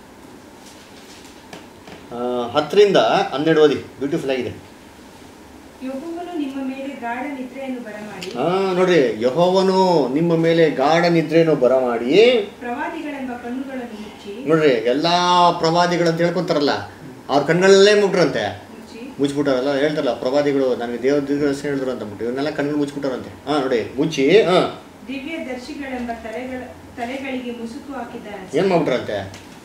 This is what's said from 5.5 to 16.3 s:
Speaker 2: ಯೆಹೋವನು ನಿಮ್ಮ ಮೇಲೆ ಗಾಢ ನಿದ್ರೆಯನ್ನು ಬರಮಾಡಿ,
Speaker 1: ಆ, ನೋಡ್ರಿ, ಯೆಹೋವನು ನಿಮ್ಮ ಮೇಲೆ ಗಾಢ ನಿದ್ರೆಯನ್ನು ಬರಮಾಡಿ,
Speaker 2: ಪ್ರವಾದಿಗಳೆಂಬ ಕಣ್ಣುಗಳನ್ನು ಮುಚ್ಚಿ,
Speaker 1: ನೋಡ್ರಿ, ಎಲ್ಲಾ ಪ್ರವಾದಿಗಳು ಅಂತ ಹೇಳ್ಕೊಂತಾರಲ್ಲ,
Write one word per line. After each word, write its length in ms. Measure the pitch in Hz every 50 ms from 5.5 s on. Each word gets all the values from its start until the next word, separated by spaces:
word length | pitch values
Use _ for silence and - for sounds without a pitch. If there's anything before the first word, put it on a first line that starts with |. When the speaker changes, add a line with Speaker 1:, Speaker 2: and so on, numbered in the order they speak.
| - - - - - - 254
Speaker 2:
ಯೆಹೋವನು 540 | 262 269 262 320 339 339 349 349 403 359 302
ನಿಮ್ಮ 300 | 285 262 269 269 269 262
ಮೇಲೆ 320 | 262 277 269 285 - -
ಗಾಢ 260 | 233 233 240 254 285
ನಿದ್ರೆಯನ್ನು 560 | 294 277 254 247 - - 269 269 262 254 240
ಬರಮಾಡಿ, 520 | 220 214 208 214 214 208 202 185 175 - - 120
Speaker 1:
ಆ, 360 | 143 170 185 196 196 190 180
ನೋಡ್ರಿ, 480 | 180 185 180 180 156 131 117 107 107
ಯೆಹೋವನು 920 | 117 123 127 165 175 180 185 190 190 190 185 190 185 185 175 156 131 120 131
ನಿಮ್ಮ 220 | 151 170 170 165
ಮೇಲೆ 340 | 165 165 165 165 165 160 151
ಗಾಢ 360 | 135 131 135 151 165 170 175
ನಿದ್ರೆಯನ್ನು 500 | 175 170 165 151 143 160 165 165 160 151
ಬರಮಾಡಿ, 760 | 127 123 120 131 131 127 120 117 113 120 127 151 202 226 247 254 220 202 - - -
Speaker 2:
ಪ್ರವಾದಿಗಳೆಂಬ 720 | 247 240 247 285 311 349 339 311 302 294 277 269 254 247
ಕಣ್ಣುಗಳನ್ನು 720 | 240 - 233 240 254 269 269 269 262 254 233 220 214 214
ಮುಚ್ಚಿ, 480 | 214 - - - - 202 202 233 - -
Speaker 1:
ನೋಡ್ರಿ, 200 | 165 160 156 135
ಎಲ್ಲಾ 840 | 123 110 110 120 127 147 165 170 175 180 180 180 175 175 175 175
ಪ್ರವಾದಿಗಳು 580 | 170 - 160 160 170 175 175 175 175 170 170 165
ಅಂತ 120 | 165 165
ಹೇಳ್ಕೊಂತಾರಲ್ಲ, 500 | 170 175